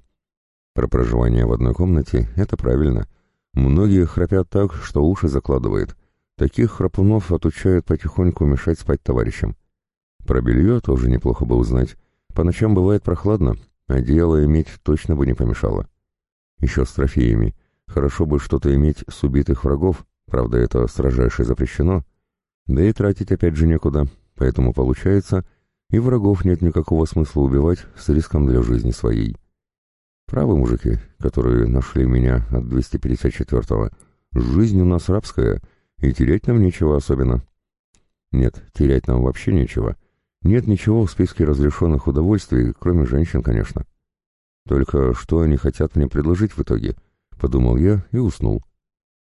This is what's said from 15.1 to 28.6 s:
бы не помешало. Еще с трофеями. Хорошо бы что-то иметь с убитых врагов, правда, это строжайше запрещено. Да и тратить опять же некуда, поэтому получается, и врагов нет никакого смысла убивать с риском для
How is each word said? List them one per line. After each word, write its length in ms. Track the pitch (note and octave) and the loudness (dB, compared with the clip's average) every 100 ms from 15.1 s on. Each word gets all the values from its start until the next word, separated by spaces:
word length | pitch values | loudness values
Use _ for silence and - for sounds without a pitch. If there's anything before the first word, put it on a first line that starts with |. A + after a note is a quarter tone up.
| D2 | 0
бы 100 | C2+ | 0
не 80 | |
помешало. 560 | A#1 A#1+ A1 G#1 G1+ - _ _ _ _ _ _ _ | 0 -2 -2 -2 -4 -8 _ _ _ _ _ _ _
Еще 260 | - - B1+ | -2 0 -2
с 60 | |
трофеями. 640 | - C2+ - A#1 A1 G#1+ - _ _ - | 0 -2 2 2 2 0 -4 _ _ -6
Хорошо 400 | - C#2 - D#2+ | -2 -2 -2 0
бы 120 | D2 | 0
что-то 340 | - C#2 C#2+ C#2 | 0 -2 2 2
иметь 280 | D2+ D2 - | 2 0 -10
с 140 | - | -6
убитых 400 | C#2+ C2+ C#2 C2+ | -2 0 0 -2
врагов, 420 | C#2+ C#2+ F#2 - - _ - | 0 0 0 -2 -10 _ -6
правда, 320 | B1+ A#1 A#1+ | -4 0 0
это 260 | A#1+ B1 A#1+ | 0 0 -2
строжайше 580 | - C2 B1+ A#1 - | -2 -2 2 0 0
запрещено. 640 | A#1 B1+ C2 - D#2+ F#2 - _ _ _ _ _ - | -2 -2 -4 -2 0 0 -4 _ _ _ _ _ -4
Да 160 | C2+ | 2
и 100 | F#2+ | 2
тратить 380 | A2 G2+ F#2+ F#2+ | 2 -2 -2 -2
опять 240 | F#2 F2 D2+ | 0 0 2
же 100 | D#2+ | 2
некуда, 400 | D#2+ D2+ C#2+ C#2+ - _ - | 2 0 0 -2 -4 _ -2
поэтому 380 | C2 B1 B1+ | -2 2 0
получается, 680 | A#1 B1+ B1+ F#2 G2+ - F#2+ - _ _ _ _ | 0 0 0 0 0 0 -4 -4 _ _ _ _
и 80 | A2 | 0
врагов 480 | B2 B2 G2+ F#2+ F2+ | 2 2 2 2 2
нет 160 | E2+ | 2
никакого 440 | F2 E2+ D#2 D#2+ D#2+ | 2 0 0 0 0
смысла 360 | - D2+ D2+ | 0 -2 0
убивать 380 | C#2 C2 D#2 F2+ - - | 2 2 2 0 -6 -10
с 120 | - | -2
риском 360 | D2+ D2+ D#2+ C#2 | 0 0 0 2
для 160 | B1 | 2